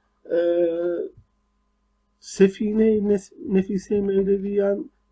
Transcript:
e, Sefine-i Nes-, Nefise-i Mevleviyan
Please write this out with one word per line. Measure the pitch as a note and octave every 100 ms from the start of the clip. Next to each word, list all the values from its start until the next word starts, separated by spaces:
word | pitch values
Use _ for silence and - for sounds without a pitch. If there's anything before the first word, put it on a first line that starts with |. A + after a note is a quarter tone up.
| _ _ -
e, | E3 E3+ F3 E3+ E3+ F3 E3+ - - _ _ _ _ _ _ _ _ _ _
Sefine-i | - - G3 - G#3 G#3+ A3 G#3+
Nes-, | G3+ G3+ - - -
Nefise-i | F#3+ F#3+ G3 - G#3
Mevleviyan | G3 G3 G3 G3+ G3 G3+ G3 G3+ - _ _